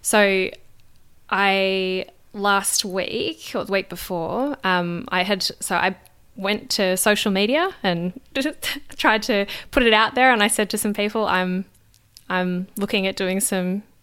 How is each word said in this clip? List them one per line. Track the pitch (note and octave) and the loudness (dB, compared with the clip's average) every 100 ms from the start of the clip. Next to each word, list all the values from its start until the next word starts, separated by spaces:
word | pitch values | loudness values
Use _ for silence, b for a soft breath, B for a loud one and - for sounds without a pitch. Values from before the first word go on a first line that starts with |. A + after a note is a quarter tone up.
so | - G#3+ G3+ F#3+ F#3 - - - - - - - - | 2 4 4 2 -2 -6 -20 -20 -20 -20 -20 -20 -4
I, | G3 G3 G3 F#3+ F#3+ F#3 F#3 - _ - | 2 2 2 0 0 -2 -4 -6 _ -18
last | G#3 G3+ G3 G3 - G3+ | -4 2 2 0 -2 -2
week | F#3 - A3+ D4 D#4+ - A3 | -4 -4 -4 -4 -6 -8 -6
or | - | -2
the | |
week | G3 - | -2 -4
before, | F3+ - F3+ E3 G#3+ C#4 C#4+ | -12 -8 -6 -4 -4 -4 -4
um, | F#3+ F3+ F3 E3+ - | 0 0 0 -4 -4
I | F#3 | -2
had, | F#3 G3+ | 0 -2
so | - - - F3 | -4 -6 -4 0
I | F#3 F#3+ - _ - - | 0 -2 -16 _ -20 -8
went | F#3+ G#3 - | -4 -4 -4
to | - F#3 F#3 | -2 0 2
social | A3 G#3 G#3+ | 2 2 2
media | F#3+ G#3 C#4+ F#4 - | 0 2 2 0 -2
and | G3 E3+ F3 - - | -2 -2 -4 -8 -8
<laughs> | C#4 C#4 - - C#4+ - - | -4 -4 -4 -8 -8 -12 0
tried | C4+ A3 | 2 2
to | G#3 G#3 G3+ B B | 2 0 0 B B
put | - | 2
it | A#3 | 6
out | G#3+ A3 B3 | 6 4 4
there, | B3+ | 4
and | A#3 | 6
I | G#3 | 4
said | - G#3 | 2 0
to | - | -2
some | G#3+ | -2
people, | G#3 G#3 A3 G#3 | 0 -2 0 0
"I'm, | F#3 F#3 F#3 F#3+ _ _ _ _ - - | 2 0 -2 -6 _ _ _ _ -20 -6
I'm | F#3 F3+ F3+ F#3 - | -2 0 -2 -6 -6
looking | G3+ G#3 F#3+ | -2 0 -2
at | F#3+ | -2
doing | F#3 F#3+ | -2 0
some | F#3+ F#3+ F3+ G3 - _ | 0 -2 -2 -4 -8 _